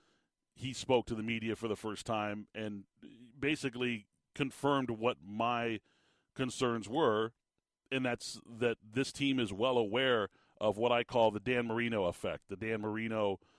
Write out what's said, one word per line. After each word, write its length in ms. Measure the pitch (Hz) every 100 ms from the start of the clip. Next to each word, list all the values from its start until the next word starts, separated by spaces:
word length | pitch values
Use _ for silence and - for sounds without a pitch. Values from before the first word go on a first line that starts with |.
| _ _ _ _ _
He 200 | - 127
spoke 320 | 123 - 127 110
to 80 |
the 80 | 113
media 340 | 110 113 113 104
for 120 | 117
the 80 | 101
first 280 | 110 101
time 420 | - 110 104 104 104
and 300 | 107 107 104 98 _ - 117 120 120
basically 680 | 135 151 135 120 123 113 101 _ _
confirmed 560 | - 139 - 139 139 127
what 260 | 113 117 120 85
my 540 | 104 117 120 117 110 - _ _ _ _
concerns 520 | - 131 - 127 117 101
were, 460 | 131 147 107 113 - _ _ _ _ -
and 140 | 135
that's 360 | 127 120 - - - 113
that 180 | 120 113 107
this 180 | 113 135
team 300 | - 135 135
is 140 | 113
well 240 | 95 127 123
aware 500 | 107 117 131 120 98 _ _ -
of 160 | 107 104
what 160 | 120
I 100 | 120
call 280 | 120 123 113
the 100 | 104
Dan 260 | 110 123 117
Marino 380 | 113 117 113
effect. 460 | 90 - 98 76 -
The 60 | 98
Dan 260 | 110 110
Marino, 560 | 107 107 113 110 104 95 _